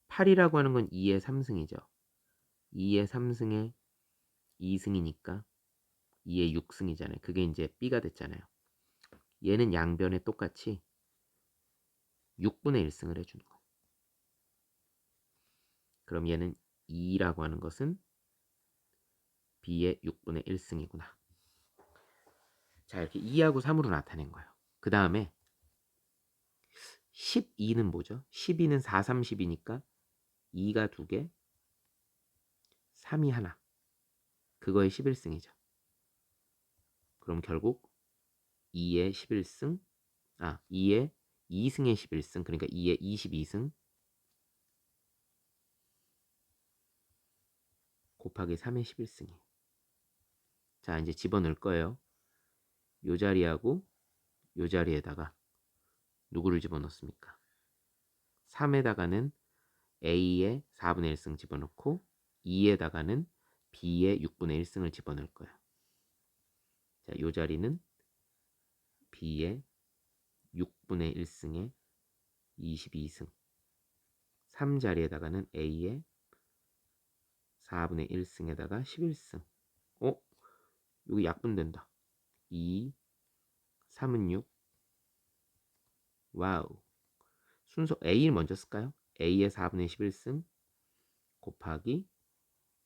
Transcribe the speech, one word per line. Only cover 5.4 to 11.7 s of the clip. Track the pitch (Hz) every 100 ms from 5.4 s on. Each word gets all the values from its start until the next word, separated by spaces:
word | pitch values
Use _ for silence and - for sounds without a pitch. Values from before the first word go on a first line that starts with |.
| - _ _ _ _ _ _ _
이의 | - 90 85
육 | 80 -
승이잖아요. | - 92 78 - -
그게 | - 90
이제 | 87 80 80 -
B가 | 123 123
됐잖아요. | - - - 104 - _ _ _ _ _ _ - _ _ -
얘는 | 107 117
양변에 | 85 82 85 92 90
똑같이 | - - 87 - - 98 - _ _ _ _ _ _ _ _